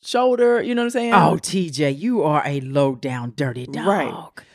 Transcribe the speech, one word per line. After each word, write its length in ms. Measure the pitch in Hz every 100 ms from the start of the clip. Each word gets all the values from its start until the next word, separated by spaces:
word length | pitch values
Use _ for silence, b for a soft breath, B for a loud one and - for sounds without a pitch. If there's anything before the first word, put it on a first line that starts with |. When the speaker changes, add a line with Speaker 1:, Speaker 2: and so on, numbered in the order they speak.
Speaker 1:
shoulder. 580 | - 240 254 247 240 240
You 140 | -
know 80 | 240
what 40 | 240
I'm 40 |
saying? 240 | 240 233
Speaker 2:
Oh, 240 | 220 156 170
T 300 | - 190 170
J, 220 | 131 143
you 320 | 139 214 233
are 180 | 151 151
a 160 | 139 143
low 340 | 131 139 139 127
down, 360 | 139 127 120 117
dirty 300 | 139 123 127
dog. 200 | 143 190
Speaker 1:
Right. 260 | 202 131 - - - -